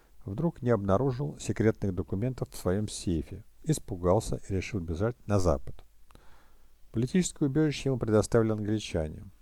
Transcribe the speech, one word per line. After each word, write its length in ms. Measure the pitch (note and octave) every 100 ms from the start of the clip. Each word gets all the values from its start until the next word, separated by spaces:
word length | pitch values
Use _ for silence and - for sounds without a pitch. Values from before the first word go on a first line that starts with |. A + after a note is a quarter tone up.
| _ -
вдруг 360 | - G#2 E3 -
не 80 | A#2+
обнаружил 680 | A2+ G2 F#2+ C#3 B2 D3 -
секретных 560 | - G#2+ G#2+ - G#2
документов 540 | F2+ F2+ G2 A#2+ B2+ A#2
в 60 | -
своём 320 | F3+ G#2 G#2+
сейфе, 560 | - - E2 - F#2+ - -
испугался 800 | - D#3 - F#2 F2 G2+ - - -
и 60 |
решил 260 | F#2+ - G#2
бежать 340 | E2+ D#2+ A2 B2 -
на 100 | G2+
Запад. 460 | F#2 C#2 - - - - - - - - - - - - -
Политическое 540 | A#2 B2 F#3 F3 -
убежище 460 | D3 C#3 D#3 C3+ C#3
ему 100 | B2+
предоставили 500 | A#2 G#2+ G2 A#2 A2
англичане. 720 | G#2+ G#2 G#2+ - E2+ D#2 E2 G2 -